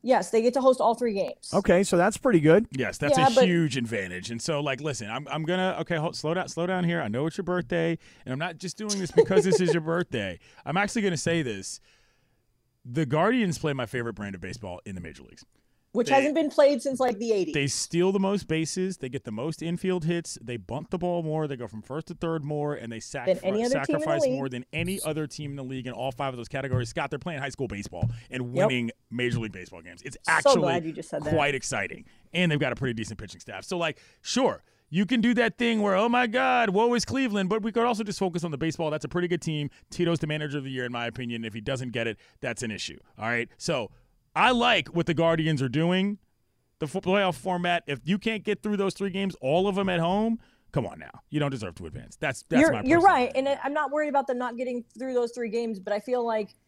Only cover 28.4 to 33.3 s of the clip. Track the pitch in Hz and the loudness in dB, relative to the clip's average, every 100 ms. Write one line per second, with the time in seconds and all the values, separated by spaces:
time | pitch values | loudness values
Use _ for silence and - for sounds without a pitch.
28.4 | 123 127 196 127 117 - _ 117 123 120 | -4 2 4 4 -2 -6 _ -2 0 0
29.4 | 110 95 90 90 82 90 143 - - 160 | -4 -8 -16 -16 -18 -16 -16 -8 2 4
30.4 | 277 247 165 165 160 156 160 151 151 160 | 6 6 4 0 -2 -8 -8 -6 0 2
31.4 | 143 135 - 120 95 - - _ _ 170 | 2 0 -4 -4 -4 -8 -18 _ _ 0
32.4 | 180 147 135 120 135 113 107 113 101 | 2 2 0 -2 -4 -4 -6 -10 -14